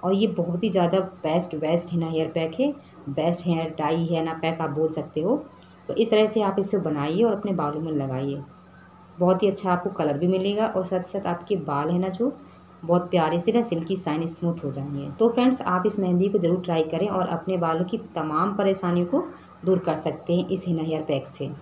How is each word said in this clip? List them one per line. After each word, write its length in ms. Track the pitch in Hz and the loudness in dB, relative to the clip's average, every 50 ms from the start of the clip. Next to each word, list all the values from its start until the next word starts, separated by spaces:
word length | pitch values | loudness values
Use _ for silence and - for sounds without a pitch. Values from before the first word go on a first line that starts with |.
| - | 2
और 100 | 180 190 | 2 2
ये 140 | 196 214 208 | 4 2 2
बहुत 340 | 175 - 170 170 175 175 - | 2 0 -2 -2 -2 -2 -2
ही 60 | 220 | 0
ज़्यादा 300 | 175 190 175 170 180 190 | 2 4 4 4 4 2
best, 560 | 180 - - - - 160 156 175 180 - - 151 | 0 -2 -8 -6 -4 0 0 0 0 -2 -6 -4
best 360 | 151 156 165 170 - - 175 | -2 0 0 0 0 0 -2
है 60 | 170 | -2
ना 100 | 165 160 | -2 0
hair 180 | 165 160 160 160 | 0 0 -2 0
pack 300 | - 165 160 160 - - | -2 -2 -4 -4 -2 0
है, 120 | 262 285 285 - - - - - - - | -2 -2 -2 -4 -12 -20 -20 -16 -10 -8
Best 380 | 139 147 151 170 175 - - 180 | -4 0 0 0 0 0 0 0
hair 280 | 170 160 165 165 156 - | 0 0 0 -4 -4 -4
dye 260 | 156 147 160 165 165 | -2 0 0 0 0
है 180 | 160 170 165 160 | 0 0 0 0
ना 140 | 165 160 165 | -2 -4 -2
pack 200 | 160 160 165 165 | -2 -2 -2 -2
आप 80 | 165 147 | -2 -4
बोल 180 | 143 147 160 156 | 0 0 0 0
सकते 300 | 156 160 147 - - 156 | 0 -2 -6 -4 -4 -2
हो। 220 | 156 190 247 294 - - - - - - - - - - | 0 0 0 0 -2 -8 -18 -20 -20 -20 -20 -20 -10 -8
तो 40 | - | 0
इस 140 | - 226 220 | 0 2 4
तरह 140 | 226 214 214 214 | 4 4 4 4
से 140 | 214 226 | 2 0
आप 140 | 208 196 190 208 | 0 2 0 0
इसे 180 | 196 202 - 196 | -2 0 0 0
बनाइए 440 | 170 160 151 147 139 151 160 185 226 | 0 0 -2 -2 -2 -2 2 2 2
और 100 | 233 208 | 2 2
अपने 180 | 196 - 202 190 | 0 -2 -2 -2
बालों 280 | 170 151 147 147 156 | 0 -2 -2 -2 -4
में 100 | 160 165 156 | -4 -2 -2
लगाइए, 480 | 147 139 135 131 127 135 139 139 143 135 - - - - - - - - - - - - - - - | -2 -2 -2 -2 -4 -4 -4 -4 -6 -8 -14 -18 -20 -20 -20 -20 -20 -20 -20 -20 -20 -20 -20 -4 0
बहुत 260 | 180 180 185 185 - | 4 4 4 4 4
ही 40 | 202 | 2
अच्छा 240 | 190 - - 190 | 2 0 0 0
आपको 180 | 180 175 - 202 | 0 2 0 -4
कलर 260 | 190 - 160 151 143 143 | -2 0 0 0 0 2
भी 100 | 165 175 | 2 2
मिलेगा 400 | 185 185 185 202 202 208 220 220 | 2 2 2 0 0 0 0 0
और 180 | - 190 185 | 0 -2 -2
साथ 140 | 180 190 180 | 0 -2 -4
ही 120 | 175 - | -4 -4
साथ 160 | - 202 196 180 | -8 -6 -4 -4
आपके 280 | 175 175 - - 208 180 | -4 -4 -2 -2 -2 -2
बाल 320 | 143 147 147 143 147 160 | -2 -2 -2 -2 0 2
है 100 | 175 175 | 2 2
ना 80 | 180 185 | 2 0
जो 240 | 180 180 226 277 - - - - - - - - - - - | 0 0 -2 -2 -2 -4 -14 -20 -20 -20 -20 -20 -20 -16 0
बहुत 260 | 165 170 180 175 - | 2 2 2 2 2
प्यारे 280 | - 175 160 156 165 170 | 2 2 2 4 2 0
से 120 | 170 - | 0 2
ना 100 | 214 240 226 | 2 2 2
सिल्की 320 | - 175 165 165 165 196 185 | 2 -2 -4 -2 -2 -4 -4
शाइन 280 | - - 151 156 165 165 | -2 -2 -2 -2 -2 -4
स्मूथ 360 | 165 - 175 170 165 170 - | -6 -2 -2 -2 -2 -2 -4
हो 80 | 143 | -6
जाएंगे। 380 | 131 135 139 143 143 139 139 147 143 - | -6 -6 -6 -6 -6 -6 -6 -8 0 2
तो 100 | 220 233 | 2 4
फ्रेंड्स, 320 | 233 - 247 262 262 - | 4 4 4 4 4 2
आप 220 | - - 185 185 180 | 0 0 0 2 2
इस 140 | 214 202 208 | 0 0 2
मेहंदी 280 | 190 180 180 175 185 196 | 0 2 4 4 2 2
को 100 | 196 208 | 2 2
ज़रूर 220 | 170 170 175 180 | 2 2 2 0
ट्राई 220 | - 180 170 165 160 | 0 0 2 2 2
करें 220 | 156 - 165 180 208 | 0 0 -2 0 0
और 200 | 196 185 180 170 | 0 0 0 0
अपने 300 | 165 170 - - 185 180 | -2 -4 -2 -2 -2 0
बालों 280 | 170 160 160 165 180 | 0 0 2 0 0
की 120 | 180 - 220 - - - | -2 -2 -6 -6 -6 -6
तमाम 380 | 170 156 156 151 156 175 202 196 | -6 -4 -2 0 0 0 0 0
परेशानियों 500 | 202 202 196 196 190 - 175 175 175 175 175 | 0 2 2 2 2 0 0 2 2 2 2
को 160 | - 302 - - - - - - - - - | 0 0 0 -2 -10 -18 -20 -20 -20 -6 0
दूर 140 | 170 190 180 | 2 2 2
कर 160 | 185 - 156 156 | 2 0 -2 -2
सकते 360 | - 165 151 - - - 170 | -2 -4 -6 -6 -4 0 0
हैं 140 | 180 - - | 0 0 0
इस 160 | 190 185 - 180 | -2 -4 -2 -2
हिना 160 | 170 160 156 | -2 0 0
हेयर 180 | 160 160 156 156 | -2 -2 -4 -2
पैक 240 | - 151 135 127 - | -2 -2 -2 -2 -6
से। 220 | - - 143 123 135 - | -10 -8 -8 -8 -8 -12